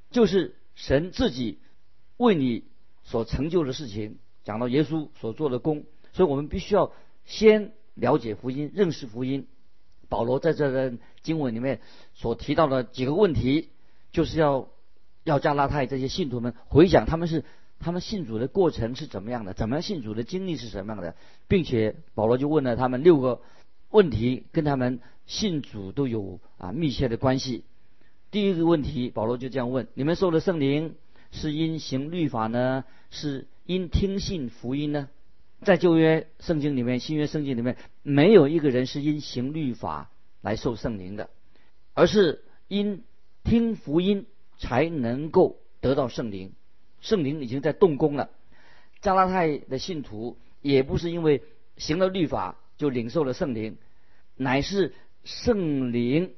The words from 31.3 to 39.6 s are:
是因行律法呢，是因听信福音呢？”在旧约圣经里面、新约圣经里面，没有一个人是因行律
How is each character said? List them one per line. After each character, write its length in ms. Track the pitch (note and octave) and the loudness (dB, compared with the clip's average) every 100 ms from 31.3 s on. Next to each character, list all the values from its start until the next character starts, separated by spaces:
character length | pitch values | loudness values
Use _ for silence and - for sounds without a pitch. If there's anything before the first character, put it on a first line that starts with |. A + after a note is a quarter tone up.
是 200 | - D#3 | -6 -4
因 260 | D3+ D#3+ D#3+ | 0 0 -2
行 320 | - C3 D3 | -4 -4 -2
律 180 | F3 D3 | -2 0
法 180 | A2+ A2 | 0 0
呢， 380 | A#2+ B2+ C3 - - - | 2 2 0 -4 -14 -14
是 360 | - D3+ C3+ - - - | -8 -6 -6 -10 -12 -4
因 220 | F#3 F3 | -2 0
听 320 | - G3 G3 | 0 2 0
信 280 | - F#3 A#2+ | -4 -4 -6
福 260 | - A#2+ | -6 -6
音 180 | C#3+ D3+ | -2 -2
呢？” 160 | D3 C#3 - - - - - | -4 -6 -14 -18 -18 -18 -2
在 140 | - F3+ | 4 6
旧 200 | F3+ E3 | 8 8
约 320 | D#3+ D#3+ - - | 8 6 0 -10
圣 200 | - D#3 | -2 0
经 160 | D3 C3+ | 2 2
里 60 | |
面、 180 | A#2+ B2 | 2 0
新 160 | C#3 D3+ | 0 0
约 100 | D3 | 0
圣 180 | D#3+ | 0
经 120 | C#3 A#2+ | -2 0
里 60 | |
面， 140 | A#2+ A2+ - - | -2 -4 -10 -10
没 300 | C#3+ C#3 E3+ | 2 6 10
有 160 | G#3+ C#3 | 10 10
一 120 | E3 | 6
个 100 | D3 | 4
人 160 | B2 B2+ | 4 0
是 160 | D3 | 0
因 180 | C#3+ D3+ | 0 -2
行 320 | - B2 B2+ | -4 -4 -4
律 200 | D#3+ | -2